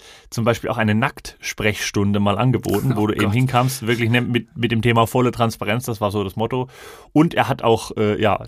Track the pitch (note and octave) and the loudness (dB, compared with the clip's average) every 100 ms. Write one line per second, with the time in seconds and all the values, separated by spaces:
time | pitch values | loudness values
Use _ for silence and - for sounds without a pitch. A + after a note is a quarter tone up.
0 | - - - - A2+ A#2 - A#2 A2 G#2+ | -20 -20 -12 -2 0 0 -2 0 2 2
1 | C3+ - - - - - G#2+ G#2 - - | 0 -4 -14 -12 -10 -4 -2 -2 -4 -2
2 | G2+ G2+ G2+ G2+ B2 A2+ - G2 - G#2 | 0 2 2 2 2 0 0 -2 0 0
3 | G#2 G#2 G#2 A2 C3 B2+ C3 C3 A2 A#2 | 0 0 0 2 2 2 0 -2 -2 0
4 | A2+ B2 B2 A#2+ - - A#2 A#2 A#2 A#2 | 2 0 0 -2 -4 -4 -2 0 2 2
5 | A2+ C3 B2+ A2+ A#2 - G2 A2 B2+ G#2+ | 2 2 0 2 -2 -2 -4 -4 -4 -4
6 | G#2 G#2 F#2+ G2 A2+ B2+ B2+ - - - | -2 -2 -4 -4 -4 -4 -6 -10 -20 -20
7 | - - E3 - G#2+ - A#2 A2+ - - | -2 2 2 2 0 0 2 2 0 -2
8 | G#2 G#2 G#2 F#2+ | 0 2 2 0